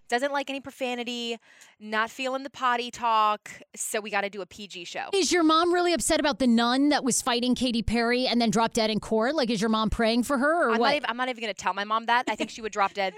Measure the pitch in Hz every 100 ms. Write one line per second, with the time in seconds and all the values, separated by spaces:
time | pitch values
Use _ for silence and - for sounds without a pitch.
0 | - 240 285 277 277 277 269 - 254 240
1 | 240 240 233 233 _ - - _ 214 214
2 | 226 - 262 262 269 - 254 247 240 -
3 | 240 220 214 208 - - - - - 226
4 | 208 202 202 202 180 - 202 180 175 170
5 | - 392 294 359 320 320 349 359 349 320
6 | - 311 294 - 254 233 240 254 294 277
7 | 262 - - 240 247 247 254 233 196 226
8 | 233 247 247 233 233 202 226 - 214 214
9 | - 220 233 311 233 226 220 220 220 -
10 | 226 233 233 277 285 339 269 226 233 294
11 | 240 233 254 233 220 190 202 190 208 220
12 | 226 233 240 220 214 - 220 202 196 196
13 | 190